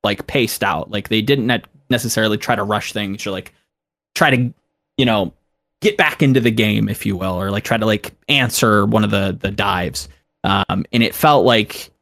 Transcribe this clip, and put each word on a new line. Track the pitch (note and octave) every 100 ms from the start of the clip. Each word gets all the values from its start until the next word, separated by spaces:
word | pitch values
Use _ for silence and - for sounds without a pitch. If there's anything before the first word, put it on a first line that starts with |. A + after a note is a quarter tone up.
| -
like, | G2+ -
paced | C#3 A2+ -
out. | G2 D#2+ -
Like, | G#2 G2+
they | A2
didn't | A2+ C#3 A#2
ne-, | A#2+ - _ _
necessarily | A#2+ A#2 - A2 G#2+
try | - G#2+
to |
rush | G2+ G#2 -
things | G#2+ G#2 G2+ -
or, |
like, | F#2+ - _ _ _ _ _ _ -
try | D#3
to, | C3 B2 - _ _ _ -
you | B2+
know, | G#2+ F2+ - _ _ _ _
get | G#3 G#3
back | D#3+ -
into | C#3+ C3
the | A#2
game, | A2 G#2+ G#2+ G#2
if | G#2 G#2
you | F#2+
will, | F#2 F2+
or, | G2
like, | G2+
try | - A2+
to, | G#2+
like, | G#2+ - _ -
answer | C#3+ B2 - A#2 G#2 G2+
one | A2
of | G#2
the, | G2+ G2 G2
the | G2
dives. | G2+ G2+ F#2 F2 - - _ _ _
Um, | F#2+ G2 F#2+ F#2+ -
and | A#2+
it | A#2 -
felt | D#3 D3 G#2
like | A#2 G#2+ - - _